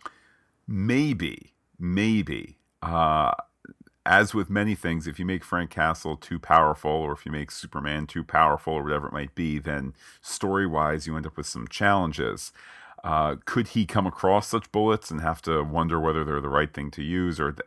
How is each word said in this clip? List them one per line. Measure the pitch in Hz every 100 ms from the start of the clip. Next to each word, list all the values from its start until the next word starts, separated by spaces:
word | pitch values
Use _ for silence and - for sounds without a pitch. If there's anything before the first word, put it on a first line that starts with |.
| - - _ _ _ _ -
Maybe, | 104 107 127 151 113 82 50 - _ _ _
maybe. | 87 92 110 110 73 62 - - _ _
Uh, | 82 82 80 78 71 - - _ - - - _ -
as | 95 104
with | 107 87
many | 101 107 98
things, | 87 82 78
if | 76
you | 90
make | 92 -
Frank | 87 85
Castle | - 80 80 82 76
too | - 85
powerful, | - 82 78 76 76
or | 78 78
if | 73 78
you |
make | 76 71
Superman | - - 73 71 76 76
too | 87 73
powerful, | 76 78 73 -
or | 78
whatever | 73 76 71
it |
might | 73 71
be, | - 82 76
then | 73 73 67 - - -
story-wise, | - - 98 98 95 78 76 78 80
you | 78
end | 76
up | -
with | 73
some | 62 57
challenges. | - 101 101 85 78 60 50 - - - - - -
Uh, | 87 78 78 69 -
could | 127 113
he | 117 98
come | 107 92
across | - 95 101 -
such | 113 -
bullets | 107 110 107 -
and | 78
have | 80 82
to | - 80
wonder | 76 78 82 82
whether | 80 78 76
they're | 71
the | 69
right | 71 76
thing | - 73
to | 76
use, | 76 90 90 80
or | 73
th-, | 73